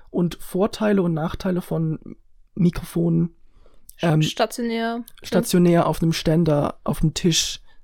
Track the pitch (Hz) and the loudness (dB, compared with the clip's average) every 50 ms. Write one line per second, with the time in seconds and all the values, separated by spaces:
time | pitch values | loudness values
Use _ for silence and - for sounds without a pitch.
0 | - - - - 175 165 - - - - - 180 202 226 - - 220 208 208 196 | -16 -6 -2 -2 -2 -2 -2 -6 -12 -6 -2 0 0 0 -2 -2 0 2 2 2
1 | 175 170 165 156 156 180 - - - 190 180 175 - - 165 160 160 156 160 - | 2 0 -2 -2 -4 -4 -6 -4 -4 -2 -2 -2 -4 -4 -4 -2 -2 -2 -4 -6
2 | - - - _ _ _ - - - _ - 214 170 175 - - - - - 175 | -10 -16 -20 _ _ _ -20 -20 -20 _ -2 2 2 2 2 0 -10 -6 -2 -2
3 | 170 170 165 165 170 165 - - - - _ - - - - - - - - - | 0 2 2 2 0 -2 -4 -12 -20 -20 _ -20 -20 -20 -20 -20 -20 -20 -10 -4
4 | - 170 156 151 156 - - - 240 233 - - 233 233 226 226 226 233 233 240 | 0 2 2 2 2 0 0 -2 -2 -2 -2 -6 -4 -4 -2 -2 -2 -4 -4 -6
5 | 233 - - - - - - 180 233 - - 180 175 175 170 170 - 156 156 - | -8 -12 -16 -18 -8 -2 0 0 0 2 4 4 6 6 6 4 4 2 0 0
6 | 170 165 160 - - 170 156 170 170 160 147 143 - - - - - - 143 - | 0 0 0 0 0 2 2 4 4 2 2 2 0 -2 -4 -6 -6 -6 -2 0
7 | - 156 - - - 175 160 - - - - - - - - - | 0 0 0 0 0 0 2 2 -2 -4 -6 -10 -14 -20 -20 -20